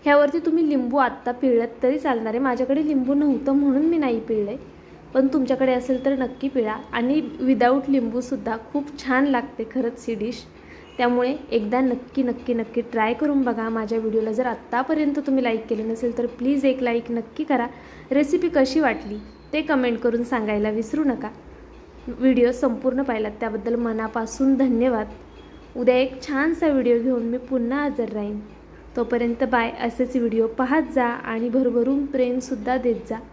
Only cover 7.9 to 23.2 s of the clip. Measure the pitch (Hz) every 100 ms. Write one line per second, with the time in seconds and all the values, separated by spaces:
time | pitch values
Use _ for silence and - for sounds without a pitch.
7.9 | 269 233 240 247 254 220 226 - 285 285
8.9 | - 262 254 277 254 269 - 226 262 233
9.9 | - - 220 214 240 - - - - -
10.9 | - 247 247 247 302 - 226 208 247 262
11.9 | 240 - 269 247 240 - 233 226 240 233
12.9 | 233 220 240 302 277 247 226 226 226 214
13.9 | 226 220 220 220 214 254 220 - 240 262
14.9 | 311 294 285 285 269 240 226 226 220 220
15.9 | 226 240 233 240 - 247 277 269 262 247
16.9 | 233 233 233 226 - 302 262 240 - -
17.9 | - - 269 285 339 349 311 262 320 277
18.9 | 214 196 208 - - - 302 311 277 247
19.9 | 226 240 233 240 240 214 208 214 214 220
20.9 | 285 285 226 214 - - - - - -
21.9 | - - 233 262 254 240 247 269 220 262
22.9 | 254 269 220